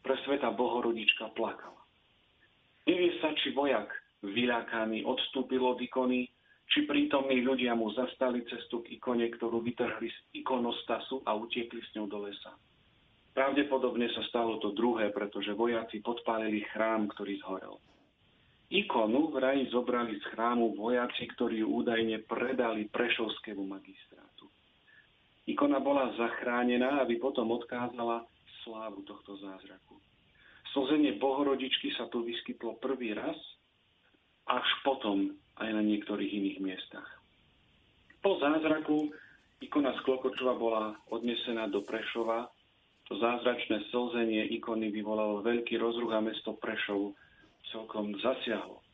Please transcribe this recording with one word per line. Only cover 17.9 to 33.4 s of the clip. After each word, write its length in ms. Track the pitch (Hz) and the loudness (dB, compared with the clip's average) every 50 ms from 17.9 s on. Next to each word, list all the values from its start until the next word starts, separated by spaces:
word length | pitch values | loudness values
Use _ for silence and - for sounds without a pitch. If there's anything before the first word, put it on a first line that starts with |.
| _ _ _ _ _ _ _ _ _ _ _ _ _ _ _ _ | _ _ _ _ _ _ _ _ _ _ _ _ _ _ _ _
Ikonu 640 | - 190 208 - - 123 110 107 113 135 160 160 | 0 0 0 2 2 2 4 4 4 4 2 2
vraj 320 | 147 131 127 131 139 139 131 104 | 2 2 4 4 4 4 2 2
zobrali 480 | 110 123 117 123 123 120 120 113 107 98 | 2 0 2 2 2 0 0 -2 -4 -6
z 160 | - - - | -8 -10 -4
chrámu 400 | - 113 117 120 120 117 113 98 | 0 0 2 4 4 4 2 2
vojaci, 480 | 98 104 117 123 123 123 123 - - 123 117 | 0 0 0 2 2 2 0 -2 -6 -6 -6
ktorí 320 | - - 123 113 113 110 110 | -4 -2 0 0 2 0 0
ju 160 | 107 - 120 | 2 2 0
údajne 400 | 117 120 113 113 113 113 110 107 - - | 2 2 2 2 2 2 0 -2 -4 -4
predali 560 | 117 - 117 127 131 123 123 117 110 107 107 - | -2 -2 0 0 2 2 2 2 2 -2 -4 -4
prešovskému 720 | - 117 120 117 113 - 117 107 113 - - 113 104 95 98 | 0 0 0 2 2 0 0 -2 -4 -8 -8 -10 -8 -6 -6
magistrátu. 800 | 95 98 98 - - 95 - - _ - - - - _ - - - _ _ _ _ _ _ _ _ - - - _ _ _ _ _ _ _ _ - | -6 -8 -12 -14 -18 -20 -20 -20 _ -20 -20 -20 -20 _ -20 -20 -20 _ _ _ _ _ _ _ _ -20 -20 -20 _ _ _ _ _ _ _ _ -2
Ikona 320 | - - 143 143 143 135 | 2 4 4 6 6 4
bola 320 | 127 139 143 139 131 117 104 110 | 4 4 4 4 4 2 0 0
zachránená, 800 | 117 117 - - - 123 120 123 127 123 123 123 123 131 143 143 | 0 0 0 -2 -2 0 0 2 2 4 4 4 4 4 4 2
aby 160 | 131 117 117 | 2 2 2
potom 320 | 117 120 135 135 131 117 110 | 2 0 0 0 2 2 2
odkázala 800 | 117 120 - - 127 120 123 120 123 123 117 117 117 117 117 - _ _ _ - - - | 0 -2 -2 -6 -4 -4 -4 -4 -4 -4 -2 -2 -2 -2 -4 -10 _ _ _ -20 -20 -18
slávu 400 | - 117 113 110 110 110 101 98 98 101 | -14 -12 -12 -10 -10 -10 -10 -12 -14 -14
tohto 320 | 104 - - - 101 98 | -16 -18 -14 -16 -14 -12
zázraku. 560 | 101 98 95 92 95 95 92 98 _ _ - - _ _ _ _ _ _ _ _ - - - - _ - - | -12 -12 -14 -14 -16 -20 -20 -20 _ _ -20 -20 _ _ _ _ _ _ _ _ -20 -20 -20 -18 _ -4 -2
Slzenie 400 | 139 131 127 151 151 147 135 107 104 | 0 2 4 4 4 4 4 2 2
Bohorodičky 720 | 120 139 131 139 147 143 135 123 131 131 - - - - - | 2 2 2 2 2 2 2 2 2 0 0 0 0 -2 -4
sa 160 | - 117 110 | -4 -6 -4
tu 160 | - 120 117 | -4 -4 -2
vyskytlo 560 | 120 117 117 - - 120 - - 113 107 - | -2 -6 -6 -8 -10 -10 -6 -6 -8 -8 -6
prvý 320 | - 127 135 123 123 110 104 | -4 -4 -4 -2 -4 -4 -4
raz, 240 | 107 117 143 - - | -4 -4 -6 -6 -8